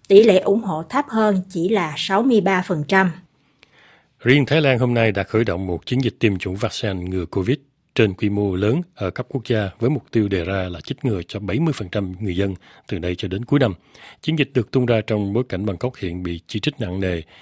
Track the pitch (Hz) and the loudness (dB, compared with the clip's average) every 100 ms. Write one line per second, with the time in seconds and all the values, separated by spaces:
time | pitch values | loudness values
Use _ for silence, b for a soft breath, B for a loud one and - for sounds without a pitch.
0 | - 196 220 185 - 208 220 156 165 262 | 6 8 8 6 4 0 0 -6 -4 -4
1 | 285 226 214 190 180 180 180 214 160 147 | -2 0 2 2 -2 -4 0 0 -2 -6
2 | - 196 254 226 180 185 180 160 147 190 | -2 0 4 4 4 2 0 -4 2 2
3 | 185 156 - _ b b b b b b | 2 0 -16 _ b b b b b b
4 | b _ 117 143 127 156 143 123 123 120 | b _ 4 4 4 2 4 2 2 2
5 | 113 98 95 110 110 87 95 85 - 127 | 2 0 0 0 0 -2 -4 -6 -4 -2
6 | 123 - 110 95 95 95 110 - 110 92 | -2 0 0 0 -4 -6 -6 -4 -6 -6
7 | 90 92 85 98 95 147 _ _ _ - | -6 -6 -4 -4 -2 -4 _ _ _ 0
8 | 107 90 104 101 101 92 101 147 175 - | 0 2 -4 -2 -2 0 0 0 -2 -6
9 | 95 - 123 135 - 113 95 - 117 151 | -8 -6 -8 -8 -2 -2 -2 -2 -2 -2
10 | - 117 101 95 85 95 92 87 - 143 | -2 0 0 0 -2 -4 -4 -8 -10 -6
11 | 131 98 85 104 104 110 165 135 95 107 | -4 -4 -6 -10 -4 -2 0 -2 -4 -4
12 | 98 90 104 87 98 92 b b - 90 | -4 -6 -4 -2 -2 -2 b b -10 -6
13 | 90 90 95 95 117 139 120 87 B B | -4 -4 -6 -6 0 2 2 0 B B
14 | B B - 160 143 127 107 135 120 113 | B B -4 -2 0 0 0 0 2 2
15 | - 107 101 107 127 90 104 90 120 - | 2 -2 0 -2 -4 -4 -4 -4 -6 -6
16 | 92 87 87 82 _ 110 151 - 98 95 | -8 -6 -6 -8 _ -6 -6 -6 -8 -4
17 | 92 85 80 B | -2 -4 -8 B